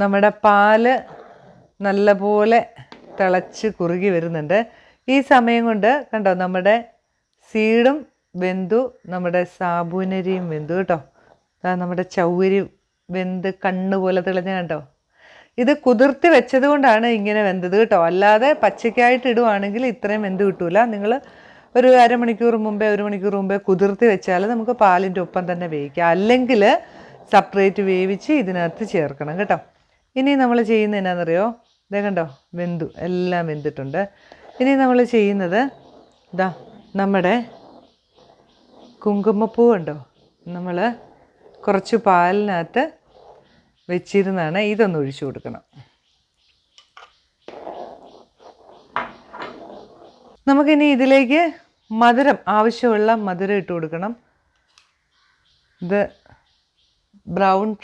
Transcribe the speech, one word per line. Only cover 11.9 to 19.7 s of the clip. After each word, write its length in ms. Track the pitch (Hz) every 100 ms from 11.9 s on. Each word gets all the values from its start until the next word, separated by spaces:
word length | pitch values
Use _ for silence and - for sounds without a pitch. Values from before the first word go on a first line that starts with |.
| 180 185 -
ചൗവരി 440 | 170 175 190 196 190 _ _ _ - 180
വെന്ത് 340 | 185 185 185 190
കണ്ണ് 320 | 196 185 185 196
പോലെ 180 | 185 185 180
തെളിഞ്ഞ 240 | 185 180 190
കണ്ടോ. 220 | 175 151 139 _ _ _ _ - _ -
ഇത് 100 | 247 294 -
കുതിർത്തി 420 | 226 269 269 349 294
വെച്ചത് 300 | 240 262 277
കൊണ്ടാണ് 360 | 294 269 220 240 226
ഇങ്ങനെ 240 | 202 208 202
വെന്തത് 280 | 185 180 196
കേട്ടോ. 200 | 220 196 165
അല്ലാതെ 400 | 180 202 214 262 302
പച്ചയ്ക്കായിട്ട് 640 | 208 196 233 220 240 247 247
ഇടുവാണെങ്കിൽ 500 | 233 233 202 208